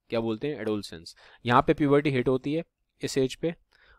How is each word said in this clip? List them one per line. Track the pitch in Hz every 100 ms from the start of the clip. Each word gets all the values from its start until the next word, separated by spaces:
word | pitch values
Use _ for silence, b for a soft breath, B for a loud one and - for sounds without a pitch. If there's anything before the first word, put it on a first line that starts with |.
| _
क्या | 117
बोलते | 113 110 147
हैं? | 139
एडोलसेंस। | 107 107 - 82 82 b b b 117
यहाँ | 123
पे | 156
प्यूबर्टी | 151 143 143 147
हिट | 131 127
होती | 131 143
है | 156 - _ _ _
इस | 139 139
एज | 131 -
पे, | 160 165 _ b b